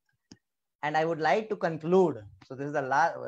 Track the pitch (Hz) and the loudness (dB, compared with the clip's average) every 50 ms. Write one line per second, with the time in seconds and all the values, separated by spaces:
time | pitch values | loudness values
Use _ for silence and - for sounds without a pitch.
0 | _ _ _ _ _ - - _ _ _ _ _ _ _ _ _ - 151 151 156 | _ _ _ _ _ -20 -20 _ _ _ _ _ _ _ _ _ -4 -2 0 0
1 | 160 165 170 147 156 156 180 220 214 214 208 180 190 170 160 147 151 165 180 190 | 0 0 0 0 0 2 2 0 0 -4 -4 -4 -4 -4 -4 -4 0 2 4 6
2 | 185 160 127 110 104 - - - - - 135 123 139 147 147 147 135 127 135 147 | 6 4 2 -4 -10 -18 -20 -20 -18 -14 -10 -10 -8 -4 -4 -4 -2 0 2 2
3 | 165 165 131 131 123 | 2 2 0 -4 -8